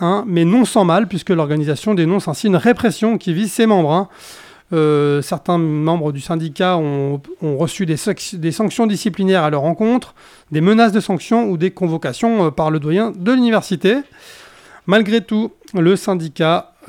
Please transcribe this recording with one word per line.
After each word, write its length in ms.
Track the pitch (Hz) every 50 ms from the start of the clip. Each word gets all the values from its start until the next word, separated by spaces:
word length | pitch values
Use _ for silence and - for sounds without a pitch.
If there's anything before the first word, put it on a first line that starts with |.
hein, 240 | 180 170 190 208 226 233
mais 160 | 180 170 170
non 220 | 170 196 254 240
sans 180 | - - 233 196
mal, 240 | 170 160 190 226 180
puisque 220 | - 165 - -
l'organisation 640 | 185 165 156 143 151 151 151 147 147 - - 214 214
dénonce 340 | 180 165 160 185 202 - -
ainsi 200 | 147 - - 214
une 100 | 190 165
répression 600 | - 233 240 - - 226 156 - - 220 233 196
qui 160 | - 185 165
vise 180 | 165 220 196
ses 140 | - - 226
membres, 280 | 220 214 190 165 143 156
hein. 160 | 180 196 190 - - - - - - - - - - _ _
Euh, 500 | 180 160 156 151 151 147 147 147 143 143
certains 380 | 139 - 180 160 - - 175 170
membres 520 | 165 160 151 151 151 160 170 175 151 151
du 80 | 147 139
syndicat 580 | 135 - 170 160 160 165 143 - 185 185 185 170
ont, 440 | 156 147 143 139 139 139 143 143 143 - 359 - -
ont 140 | 156 143 131
reçu 280 | 165 160 - - 196
des 120 | 160 160 143
sac-, 380 | - 214 190 - - - -
des 160 | 180 156 165
sanctions 360 | 160 - 220 202 - - 233 220
disciplinaires 560 | 208 170 - 220 165 - 196 190 190 185 156
à 80 | 151
leur 120 | 151 143 139
encontre, 520 | 160 170 - 220 220 247 254 - - - _ - - - - _ _
des 100 | 147 156
menaces 300 | 160 185 214 220 233 226
de 80 | 190 220
sanctions 480 | - - 196 151 - - 226 233 233 208
ou 100 | 185 160
des 120 | 165 190
convocations, 760 | 180 - 185 170 160 160 - 143 120 - - 233 226 214 180 160
euh, 20 |
par 220 | 143 - 160 156
le 80 | 156 156
doyen 320 | 143 151 160 190 220 233 -
de 160 | 196 175 214
l'université. 680 | 254 254 247 233 226 202 - - 190 156 - 185 226 277 277 - - - - - - - - - - - - - - - -
Malgré 360 | - 185 220 226 190 214 233
tout, 320 | - - 220 214 220 - - _ - - -
le 220 | 190 165 170 196
syndicat, 800 | 185 - - 196 180 165 160 139 - 165 156 165 180 - - _ _ -